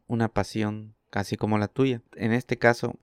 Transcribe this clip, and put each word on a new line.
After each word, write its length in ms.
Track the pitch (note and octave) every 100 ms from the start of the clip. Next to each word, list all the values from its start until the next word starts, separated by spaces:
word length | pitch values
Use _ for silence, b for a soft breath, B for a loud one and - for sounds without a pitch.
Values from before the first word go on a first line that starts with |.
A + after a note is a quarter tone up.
| -
una 200 | A#2 A2+
pasión 680 | - F#2+ A2 G#2+ G#2+ A2 - _
casi 280 | - G2+ A2
como 200 | G#2+ G#2+
la 120 | G#2
tuya. 320 | - C3+ A#2+ - -
En 180 | A2+
este 240 | A#2 - B2
caso, 420 | A#2 A#2+ A#2+ -